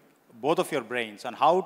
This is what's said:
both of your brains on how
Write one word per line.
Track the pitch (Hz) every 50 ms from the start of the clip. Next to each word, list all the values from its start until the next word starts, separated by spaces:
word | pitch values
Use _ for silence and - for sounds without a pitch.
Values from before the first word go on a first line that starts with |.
| _ _ _ _ _ _ - 113
both | 117 147 170 180
of | 170 -
your | 160 135
brains | 113 107 123 120 113 107 104 - -
on | 123 113
how | - 135 156 180 190 185